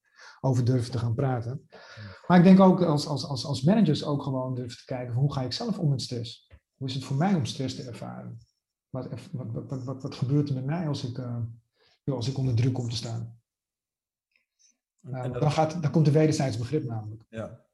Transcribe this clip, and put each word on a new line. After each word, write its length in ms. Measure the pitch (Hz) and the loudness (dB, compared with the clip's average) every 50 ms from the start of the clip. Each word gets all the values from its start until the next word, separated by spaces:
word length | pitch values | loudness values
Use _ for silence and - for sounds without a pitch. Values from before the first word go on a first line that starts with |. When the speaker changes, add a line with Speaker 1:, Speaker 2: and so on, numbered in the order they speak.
| _ _ _ - - - - _ | _ _ _ -20 -20 -20 -10 _
Speaker 1:
over 240 | - 135 127 123 120 | -2 0 2 2 2
durven 260 | 113 131 127 113 - | 2 2 2 0 -2
te 60 | - | -4
gaan 160 | 117 120 120 110 | -4 -2 -2 -2
praten. 500 | 120 135 131 127 120 117 120 131 156 - | -2 -2 -2 -2 -2 -4 -6 -8 -10 -12
Speaker 2:
Ja. 100 | _ - - - - - 110 107 98 - - - | _ -20 -20 -20 -20 -18 -18 -16 -16 -18 -6 2
Speaker 1:
Maar 100 | - 175 | 6 8
ik 60 | 185 165 | 8 10
denk 160 | 190 190 190 | 10 10 10
ook 220 | 196 185 170 - | 10 8 8 6
als, 260 | 175 156 147 143 - | 4 2 2 0 0
als, 180 | 160 147 - - | -2 -4 -6 -6
als, 200 | - 139 - - | -6 -8 -6 -6
als 160 | 151 139 - 127 | -4 -2 2 4
managers 400 | 165 214 233 196 156 139 - - | 4 6 6 6 4 4 2 0
ook 180 | 151 147 143 - | -2 -4 -4 -2
gewoon 320 | 139 131 131 127 131 127 | -4 -4 -4 -4 -4 -6
durven 220 | 123 123 113 - | -6 -8 -10 -12
te 80 | - - | -14 -12
kijken 280 | - 135 123 127 120 117 | -10 -8 -8 -6 -4 -2
van, 80 | 123 | 0
"Hoe 120 | 143 143 - | 0 0 0
ga 80 | 139 | -2
ik 120 | 131 123 - | -4 -4 -6
zelf 260 | - 240 233 185 - | -6 -4 -4 -4 0
om 100 | 175 143 | 0 0
met 120 | 139 117 | 0 -2
stress? 500 | - - 123 117 113 - - - _ _ - - _ _ _ | -4 -6 -8 -8 -8 -10 -12 -18 _ _ -20 -20 _ _ _
Hoe 140 | - 135 | -10 -8
is 60 | 131 123 | -8 -6
het 100 | 139 127 | -6 -6
voor 140 | - 135 | -4 -2
mij 180 | 135 170 202 202 | 0 2 2 2
om 100 | 160 117 | 0 0
stress 300 | - - - 131 127 - | -2 -4 -6 -6 -6 -6
te 80 | - 135 | -8 -10
ervaren? 540 | 123 117 - 127 123 120 123 127 120 117 117 - _ _ _ _ _ _ _ _ _ | -12 -12 -12 -14 -14 -14 -14 -14 -14 -14 -16 -18 _ _ _ _ _ _ _ _ _
Wat, 200 | - 131 - - - 107 - - | -10 -10 -10 -10 -12 -12 -12 -12
wat, 200 | - 120 127 - | -10 -10 -8 -8
wat, 160 | 120 151 - - | -8 -10 -8 -8
wat, 140 | 139 127 120 | -10 -8 -8
wat, 180 | 131 127 - | -8 -10 -8
wat 140 | - 127 - | -10 -10 -6
gebeurt 340 | - 131 120 143 147 147 143 | -4 -2 0 2 2 2 0
er 60 | 131 | -2
met 100 | 127 131 | -4 -4
mij 220 | 139 156 185 175 | -4 -4 -4 -4
als 160 | 151 139 - - | -4 -4 -4 -6
ik, 140 | 113 107 | -8 -8
eh, 240 | - 127 117 117 120 117 117 - - _ _ _ _ _ _ _ _ - | -8 -8 -8 -6 -6 -8 -8 -10 -14 _ _ _ _ _ _ _ _ -6
joh, 120 | - 135 | -6 -4
als 120 | 120 107 135 | -4 -4 -4
ik 80 | 127 | -2
onder 180 | 135 131 131 117 | -2 -2 0 2
druk 180 | 107 - 135 - | 2 2 2 0
kom 160 | - 120 113 | -2 -4 -6
te 60 | - | -6
staan?" 460 | - - 117 117 117 - - - - _ _ _ _ _ _ _ _ _ _ _ _ _ _ _ _ _ _ _ _ _ _ _ _ _ _ _ _ _ _ _ _ | -6 -6 -8 -8 -8 -10 -12 -14 -20 _ _ _ _ _ _ _ _ _ _ _ _ _ _ _ _ _ _ _ _ _ _ _ _ _ _ _ _ _ _ _ _
Speaker 2:
En, 100 | - 127 | -16 -12
Speaker 1:
Nou, 140 | 127 127 123 | -10 -8 -6
Speaker 2:
en 60 | 131 | -6
dat 100 | 123 123 | -2 0
Speaker 1:
dan 100 | 151 151 | 0 2
gaat, 300 | - - 156 156 - 175 | 2 2 0 0 0 -2
dan 100 | 151 139 | -2 2
komt 160 | - 165 151 | 4 4 6
er 60 | 151 139 | 6 6
wederzijds 440 | 156 156 151 147 - 139 131 107 | 6 6 4 4 2 0 -2 -2
begrip 260 | 117 120 - 143 - - | -4 -4 -2 -2 -2 -2
namelijk. 420 | 123 113 110 104 104 110 - _ _ | -4 -8 -8 -10 -10 -14 -16 _ _
Speaker 2:
Ja, 360 | 110 113 107 - 120 - _ _ | -12 -10 -10 -10 -12 -18 _ _